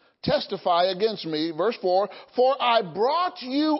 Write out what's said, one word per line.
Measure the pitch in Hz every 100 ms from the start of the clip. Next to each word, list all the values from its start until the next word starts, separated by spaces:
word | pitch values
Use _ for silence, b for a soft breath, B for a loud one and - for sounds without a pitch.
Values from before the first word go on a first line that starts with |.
| b b
Testify | - 277 - 196 190 170 180
against | 185 220 202
me." | 160 156 165
Verse | 156 196 226
four, | 185 185 202 B B
"For | - 254 269
I | 247 233
brought | 180 160 240 330 359 -
you | 254 277 311 294